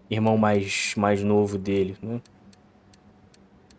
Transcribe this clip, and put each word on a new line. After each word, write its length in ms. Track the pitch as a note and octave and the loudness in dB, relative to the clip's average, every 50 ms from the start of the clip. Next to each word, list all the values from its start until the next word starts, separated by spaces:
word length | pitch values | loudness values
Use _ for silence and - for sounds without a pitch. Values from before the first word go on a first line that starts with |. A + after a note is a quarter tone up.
| - - | -8 -4
Irmão 260 | G#2+ A2 A2 A2 A2 | -2 0 2 2 4
mais... 580 | G#2+ G#2+ G#2 G#2 G2+ G2+ G2+ - - - - - | 4 4 2 2 2 0 -2 -4 -4 -4 -4 -2
Mais 260 | G#2+ G2+ G#2 G#2 G2 | 0 2 2 2 2
novo 340 | G2+ G#2 G#2 G#2 G#2 G2+ G2+ | 2 2 2 2 2 0 -2
dele, 400 | F#2+ F#2 G2+ G2 G2 F#2+ F#2+ F#2 - | -6 -4 -2 -2 -2 -2 -2 -6 -10
né? 180 | G#2 A2 A#2+ B2 - - - _ - - - _ _ _ _ _ _ _ - _ _ - _ _ _ _ - - - _ _ - _ _ - | -10 -10 -10 -10 -12 -16 -20 _ -20 -20 -20 _ _ _ _ _ _ _ -20 _ _ -20 _ _ _ _ -20 -20 -20 _ _ -20 _ _ -20